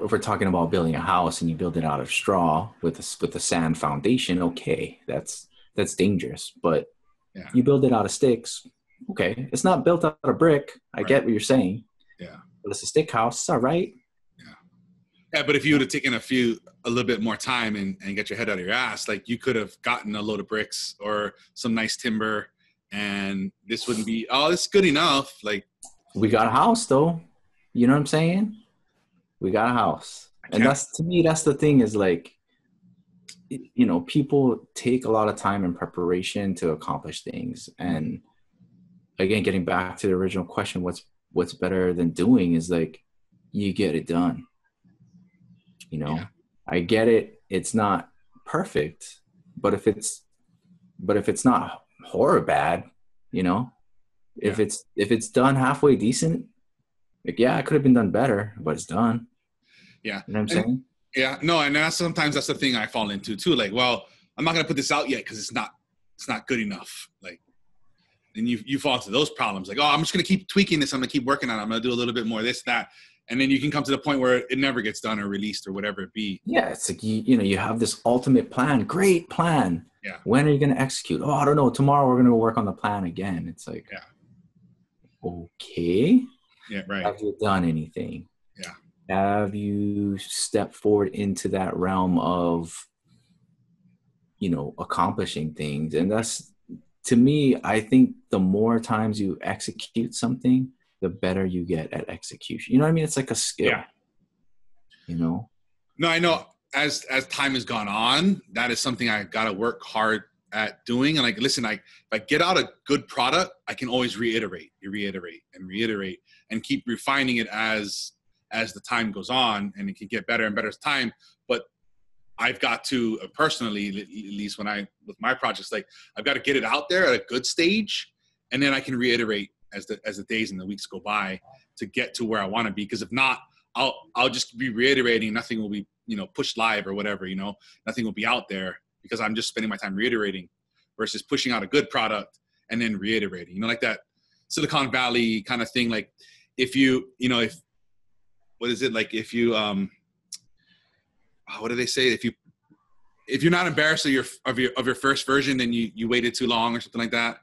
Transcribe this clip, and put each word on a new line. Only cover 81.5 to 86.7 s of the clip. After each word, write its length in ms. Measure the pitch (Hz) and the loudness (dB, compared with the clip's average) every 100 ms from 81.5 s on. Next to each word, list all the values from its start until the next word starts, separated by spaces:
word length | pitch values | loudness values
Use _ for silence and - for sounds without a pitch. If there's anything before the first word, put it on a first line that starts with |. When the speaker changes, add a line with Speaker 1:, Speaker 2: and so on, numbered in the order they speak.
| 147 | 6
Speaker 1:
know. 140 | 131 | 4
Tomorrow 380 | - 139 143 135 | 4 4 6 6
we're 100 | 123 | 6
gonna 180 | 127 117 | 8 6
work 220 | 113 113 | 4 2
on 80 | 104 | -2
the 80 | |
plan 320 | 90 104 104 90 | -2 -2 -2 -4
again." 420 | 82 98 87 85 | -4 -4 -4 -6
It's 180 | 82 - | -12 -12
like, 220 | - - | -14 -14
Speaker 2:
Yeah. 140 | 98 - _ _ _ _ _ _ _ _ _ _ _ | -16 -18 _ _ _ _ _ _ _ _ _ _ _
Speaker 1:
okay. 1000 | - 87 85 - - - 85 92 147 254 - _ _ _ | -10 -10 -12 -18 -12 -4 0 4 6 6 4 _ _ _
Speaker 2:
Yeah, 120 | - | -12